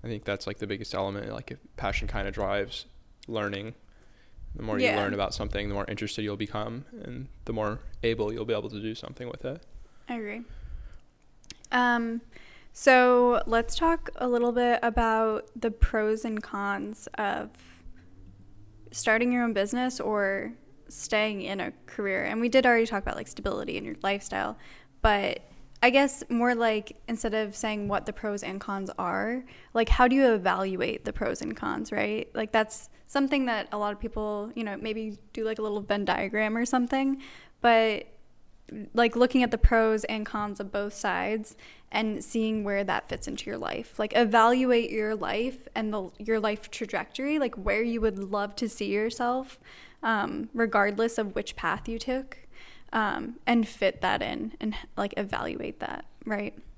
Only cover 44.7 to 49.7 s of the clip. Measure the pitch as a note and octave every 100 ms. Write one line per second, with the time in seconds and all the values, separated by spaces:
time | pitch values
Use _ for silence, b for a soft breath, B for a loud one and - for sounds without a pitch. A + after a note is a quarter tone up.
44.7 | A#3+ A#3 A3 G#3+ G#3+ - G#3+ B3 C4 -
45.7 | A3 G#3+ G#3 F#3 - G#3+ A3 G#3 G#3 -
46.7 | - G#3+ F#3 - - C#4 D#4 B3+ - -
47.7 | G3+ A#3 A#3 A3 G3 G3 G3+ G#3 G#3 A3+
48.7 | - G3+ G3+ A3 A3+ A#3+ B3+ C4 - B